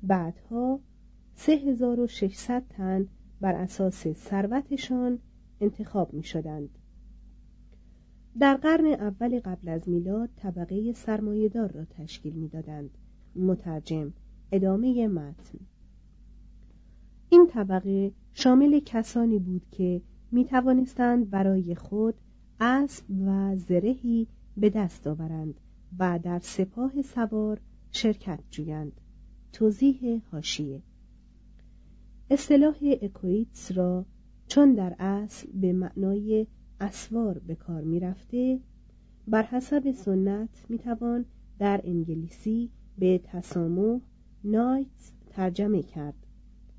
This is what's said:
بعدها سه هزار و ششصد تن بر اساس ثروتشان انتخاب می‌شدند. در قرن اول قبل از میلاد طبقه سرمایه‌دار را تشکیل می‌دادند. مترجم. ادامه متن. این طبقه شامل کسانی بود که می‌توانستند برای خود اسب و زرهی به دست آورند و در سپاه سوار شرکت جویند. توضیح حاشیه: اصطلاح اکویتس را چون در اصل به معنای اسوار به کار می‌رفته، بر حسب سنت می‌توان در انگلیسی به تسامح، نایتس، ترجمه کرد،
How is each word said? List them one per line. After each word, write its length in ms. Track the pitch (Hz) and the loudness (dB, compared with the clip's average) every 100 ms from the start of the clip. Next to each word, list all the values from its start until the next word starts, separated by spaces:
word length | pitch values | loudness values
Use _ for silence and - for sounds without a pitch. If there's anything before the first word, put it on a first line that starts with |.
بعدها 800 | 190 190 165 - - 233 254 277 - - - - - | 0 0 0 -8 -10 -4 -2 -4 -6 -20 -20 -20 -20
سه 180 | - - | -4 2
هزار 480 | 311 277 240 247 240 | 2 2 0 0 0
و 60 | 240 | -2
ششصد 560 | - 196 - - 247 254 | -2 -4 -4 -4 -4 -4
تن 380 | - 190 190 196 - - - | -6 -2 -2 -2 -8 -20 -4
بر 140 | 190 | -2
اساس 540 | 175 185 - 190 - 165 | -2 -4 -2 -2 -2 -6
ثروتشان 1120 | 156 - 196 202 254 285 269 - 254 247 247 - - - - | -6 -4 -2 0 -2 -4 -6 -2 -2 0 -2 -6 -20 -20 -4
انتخاب 540 | 208 208 208 202 170 | -2 -2 -4 -2 -2
می‌شدند. 640 | 147 160 165 156 151 147 - - - - - - - - - - - - - - - - 226 | -4 -8 -8 -6 -8 -12 -14 -20 -20 -20 -20 -20 -20 -20 -20 -20 -20 -20 -20 -20 -20 -16 4
در 160 | 277 269 | 6 6
قرن 300 | 302 330 320 | 4 4 4
اول 540 | 285 208 196 240 240 | 2 -2 -2 -2 -2
قبل 280 | 190 180 175 | -4 -8 -6
از 200 | 165 165 | -6 -2
میلاد 400 | 175 180 208 240 - | -2 0 -2 -4 -8
طبقه 560 | 196 175 170 190 226 | -10 -8 -6 -4 -4
سرمایه‌دار 800 | 233 - 214 214 214 214 233 208 | -6 -4 -4 -2 0 0 0 -4
را 120 | 143 | -6
تشکیل 480 | 160 - 160 - 156 | -14 -14 -16 -12 -12
می‌دادند. 580 | 160 156 160 160 151 143 - - - - - | -10 -10 -10 -12 -12 -14 -16 -20 -20 -16 -2
مترجم. 760 | 185 180 175 156 - 160 147 - - - - | 0 0 -2 -8 -6 -6 -6 -10 -20 -20 -2
ادامه 540 | 196 190 196 254 240 220 | 0 2 2 2 2 0
متن. 520 | 175 143 - - - - - - - - - - - - - - - - - - - - | -2 -6 -14 -18 -20 -20 -20 -20 -20 -20 -20 -20 -20 -20 -20 -20 -20 -20 -20 -20 -20 8
این 180 | 349 349 | 10 10
طبقه 640 | 240 196 185 196 196 196 - - | 6 0 0 0 0 -2 -6 -18
شامل 480 | - 254 254 285 294 | 0 6 8 8 6
کسانی 580 | 294 226 226 240 233 214 | 2 -4 -2 0 2 2
بود 280 | 180 180 - | 0 -6 -8
که 320 | - 180 180 - - - | -4 -2 -2 -6 -20 -2
می‌توانستند 1000 | 240 247 262 254 254 254 - 240 240 208 | 0 2 2 4 4 2 0 2 2 2
برای 440 | 196 190 190 170 | 2 2 2 0
خود 400 | 170 - 202 226 - - - - - | -6 -6 -2 -2 -2 -12 -20 -20 -2
اسب 440 | 233 262 285 - - 190 190 | 2 2 0 -4 -8 -4 0
و 300 | 196 196 190 | 0 0 -4
زرهی 720 | 175 180 202 254 240 233 226 - - - | 0 0 2 -2 0 -2 -2 -8 -16 0
به 140 | 208 | 0
دست 360 | 214 185 - 147 | 2 -2 -4 -8
آورند 540 | 156 160 160 156 - - - - 180 | -6 -6 -8 -8 -12 -18 -20 -18 -2
و 200 | 185 170 | 0 0
در 160 | 175 175 | -2 -6
سپاه 640 | - - 190 226 262 277 | -6 -4 -4 -2 -4 -2
سوار 580 | 269 247 226 214 214 214 - - - | -4 -2 -2 -2 -2 -4 -10 -20 -14
شرکت 500 | - 220 208 - 160 - | -2 0 0 -4 -10 -10
جویند. 500 | - 151 156 151 - - - - - - | -10 -8 -8 -8 -12 -20 -20 -20 -20 -20
توضیح 720 | - 220 202 277 262 254 226 - | 0 2 4 2 2 -2 -4 -6
حاشیه: 520 | 156 156 - 147 135 - - - - - - - - - - - - - - - | -10 -6 -6 -6 -8 -14 -20 -20 -20 -20 -20 -20 -20 -20 -20 -20 -20 -20 -20 0
اصطلاح 460 | 277 - 285 302 294 294 269 | 0 4 6 6 2 0 0
اکویتس 720 | 202 - 185 202 226 - - | -2 -6 -2 -2 -2 -8 -6
را 320 | 185 180 180 190 - - - - | 0 0 0 -4 -14 -20 -20 -2
چون 280 | 277 285 | 6 6
در 220 | 226 185 - | 6 2 -4
اصل 500 | 190 202 214 - - | -4 -4 -6 -12 -10
به 180 | 190 185 | -2 0
معنای 760 | 185 180 - 190 202 208 214 220 - - - | 0 -2 -4 -2 -2 0 0 0 -8 -20 -10
اسوار 580 | 196 - - 226 220 175 | -8 -8 -6 -2 -2 -4
به 160 | 165 | -8
کار 280 | 165 - 165 | -12 -8 -6
می‌رفته، 800 | 156 170 180 190 - 240 254 262 - - - - - - - | -4 -2 -4 -8 -6 -2 0 -2 -6 -20 -20 -20 -20 -18 -2
بر 140 | 220 | 0
حسب 480 | 220 247 254 294 277 | 0 -4 -2 0 0
سنت 760 | 262 - 190 196 202 226 - - | -4 0 0 0 -2 -6 -12 -10
می‌توان 560 | 226 240 226 240 240 240 - - - | -8 -6 -4 -2 -4 -6 -12 -20 -4
در 220 | 202 202 | 0 0
انگلیسی 840 | 175 175 165 160 170 - 220 226 240 - - - | 0 -2 -2 -4 -8 -8 -4 -2 -4 -10 -20 0
به 220 | 185 180 | 2 2
تسامح، 760 | - 175 - 175 170 175 214 247 - - - - | 0 -12 -6 -2 0 2 0 0 -6 -20 -20 -12
نایتس، 680 | 202 214 247 262 269 - - - - | -2 0 2 0 -2 -10 -20 -20 -16
ترجمه 520 | - 185 180 208 196 | -4 -2 0 0 0
کرد، 440 | 143 160 147 - - - - - - | -2 -8 -10 -12 -20 -20 -20 -20 -20